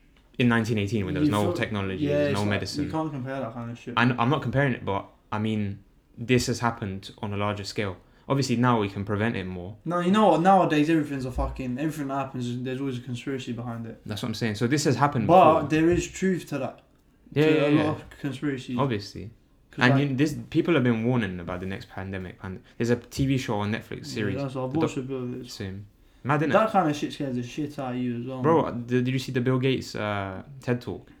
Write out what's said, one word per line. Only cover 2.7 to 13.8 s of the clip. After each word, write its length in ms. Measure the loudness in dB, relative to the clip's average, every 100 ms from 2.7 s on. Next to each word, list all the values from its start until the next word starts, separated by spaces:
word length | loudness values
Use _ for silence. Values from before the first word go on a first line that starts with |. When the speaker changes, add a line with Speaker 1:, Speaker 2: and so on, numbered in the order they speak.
| -4
Speaker 2:
you 60 | -2
can't 200 | -2 -4
compare 300 | -6 -6 -6
that 120 | -6
kind 160 | -8 -10
of 80 | -10
shit. 160 | -4 2
Speaker 1:
And 180 | 2 4
I'm 100 | 2
not 120 | 2
comparing 300 | 0 0 0
it, 100 | 0
but, 220 | -4 -4 -6 _ -8
I 60 | -4
mean, 400 | -2 -2 -4 -6 -14 _ _ -8
this 280 | 2 2 2
has 140 | 0
happened 500 | -2 -2 -6 -8 -12 -10
on 100 | -6
a 40 | -2
larger 280 | -2 -2
scale. 320 | -6 -4 -4 -6 _ _ -2
Obviously, 280 | 0 2 2
now 240 | 4 4
we 80 | 0
can 160 | -4
prevent 320 | -4 0 0 -2
it 80 | -6
more. 300 | -8 -10 -10
Speaker 2:
No, 160 | -4 -2
you 100 | 2
know 160 | 6 6
what? 100 | 6
Nowadays, 500 | 6 6 6 4 4
everything's 340 | 2 2 -4 -4
a 40 |
fucking, 480 | -4 -4 -4 -6 -2
everything 300 | -4 -4 -4
that 60 | -4
happens, 440 | -4 -4 -4 -4
there's 160 | -6 -4
always 180 | -4 -6
a 20 |
conspiracy 520 | -6 -8 -4 -6 -6
behind 340 | -8 -6 -8